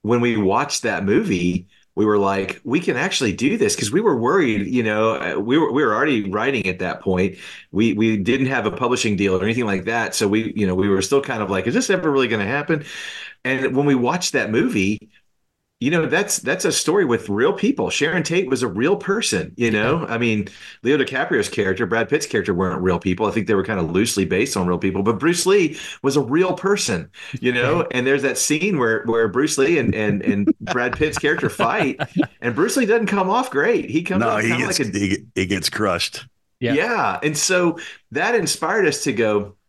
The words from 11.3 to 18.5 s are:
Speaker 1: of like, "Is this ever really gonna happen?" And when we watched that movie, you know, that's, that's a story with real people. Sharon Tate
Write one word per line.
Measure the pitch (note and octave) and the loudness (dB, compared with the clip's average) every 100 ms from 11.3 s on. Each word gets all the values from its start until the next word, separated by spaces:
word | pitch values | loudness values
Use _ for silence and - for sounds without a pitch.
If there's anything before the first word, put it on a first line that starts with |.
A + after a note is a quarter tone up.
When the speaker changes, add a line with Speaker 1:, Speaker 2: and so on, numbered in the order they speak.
| A#2 | -4
Speaker 1:
of | G2 | -2
like, | G2 F#2+ | -2 0
"Is | |
this | F#3+ - | -2 0
ever | F#3 D#3+ | 0 2
really | C3+ B2 | 2 2
gonna | A2 G2+ | 0 0
happen?" | C#3+ D3 D#3 - - - - - - | -2 -2 -4 -4 -14 -14 -14 -18 -10
And | B2+ C3 C3+ C3 | -4 -2 0 2
when | C#3+ | 2
we | C3 | 2
watched | A#2+ F3 - | 2 0 -2
that | C3+ G#2+ | -2 0
movie, | A2+ A#3+ G#2+ F#2+ G#2+ - _ _ _ _ _ _ _ | 0 0 0 0 -2 -8 _ _ _ _ _ _ _
you | B2+ | 0
know, | E3+ | 0
that's, | D#3 D#3+ G#3 - | 2 0 0 -4
that's | - F3+ F3 | -2 -2 0
a | |
story | - - F#3+ D#3 | 0 2 2 2
with | A2+ - | 0 -2
real | G2+ C#3+ | 0 0
people. | G3 G#3+ - F2+ | 2 0 0 -2
Sharon | - D3 F3+ | 0 0 0
Tate | D3+ F3 F3 | 0 -2 0